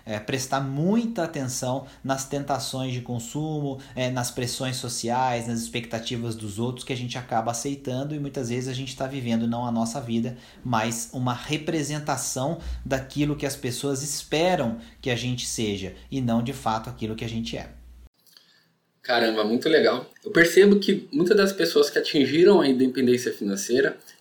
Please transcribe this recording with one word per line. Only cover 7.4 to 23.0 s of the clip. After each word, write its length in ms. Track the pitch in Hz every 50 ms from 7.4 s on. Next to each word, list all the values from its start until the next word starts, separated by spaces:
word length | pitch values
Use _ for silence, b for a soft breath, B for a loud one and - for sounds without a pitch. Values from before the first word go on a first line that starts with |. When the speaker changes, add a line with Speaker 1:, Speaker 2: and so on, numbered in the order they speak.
| 113 120
Speaker 1:
aceitando 640 | 120 - - 143 139 139 - 131 123 127 139 147 151
e 60 | 151
muitas 300 | 143 139 139 143 127 113
vezes 180 | 120 127 127 135
a 60 | 127
gente 220 | 127 135 127 -
tá 120 | - 139 131
vivendo 400 | 139 139 123 120 117 113 117 117
não 180 | 117 120 123
a 60 | 123
nossa 280 | 117 117 113 113 - 143
vida, 380 | 131 120 117 113 113 131 B B B B B B -
mas 460 | 127 123 110 110 117 113 - - -
uma 220 | - 135 127 127 123
representação 1300 | - - - 151 151 151 - 160 160 143 135 151 151 147 151 139 127 - - - 131 131 147 170 170 B B B B -
daquilo 500 | 131 135 131 131 - - 143 147 147 147
que 120 | 143 147 139
as 80 | 139
pessoas 480 | - - 127 120 - - 143 139 127 143
esperam 760 | 151 - - - - - 151 165 180 185 160 135 117 110 B B B B B
que 80 | - 135
a 60 | 120
gente 320 | 110 120 123 123 123 - -
seja 480 | - - 113 104 101 95 92 92 B B B B
e 100 | 135 135
não 220 | 131 117 113 117 117
de 100 | 131 135
fato 360 | - - 117 110 110 113 123
aquilo 260 | 120 - 113 107 110
que 100 | 110 120
a 40 | 110
gente 280 | 113 113 117 - - -
é. 140 | - - - - - - - - - - - _ b b b b b b b b b b b _ _ _ _ _
Speaker 2:
Caramba, 420 | - - 123 117 117 110 110 110 104
muito 240 | 104 117 131 - 156
legal. 400 | 160 147 117 110 113 127 - - - - -
Eu 80 | -
percebo 480 | - 165 165 170 - 185 196 208 202 202
que 300 | - - 196 - - -
muitas 240 | - 147 175 - 214
das 160 | 202 196 196
pessoas 380 | - - 165 - - 147 147 -
que 80 | - 151
atingiram 640 | 143 - - 156 135 123 135 160 175 196 202 180
a 60 | 147 139
independência 640 | 131 123 131 127 127 139